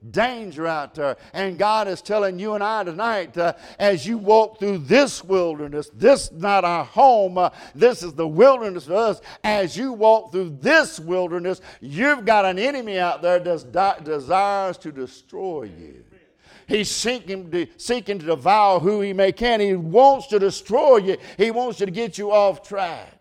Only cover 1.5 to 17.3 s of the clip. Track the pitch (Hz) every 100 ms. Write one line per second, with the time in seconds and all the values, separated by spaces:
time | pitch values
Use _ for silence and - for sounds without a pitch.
1.5 | 165 202 220 202 175 - 208 196 180 214
2.5 | 214 202 220 180 165 233 214 165 170 170
3.5 | 156 - - 202 185 151 233 202 220 214
4.5 | - 202 190 135 226 240 - 175 190 170
5.5 | 151 147 147 147 110 202 277 - 160 196
6.5 | 202 175 170 135 208 269 226 190 180 175
7.5 | - - 135 226 233 175 151 160 156 262
8.5 | 254 214 180 139 190 226 190 - - 214
9.5 | 208 180 160 262 233 220 220 - 180 180
10.5 | 139 170 320 185 - 160 185 180 175 175
11.5 | 180 - - 127 147 277 285 208 214 190
12.5 | 185 247 285 226 190 175 143 170 180 175
13.5 | 160 123 165 196 180 156 151 131 185 202
14.5 | 202 190 175 160 139 127 - _ - 190
15.5 | 156 107 85 78 64 58 _ _ _ _
16.5 | - - 214 202 - 220 254 170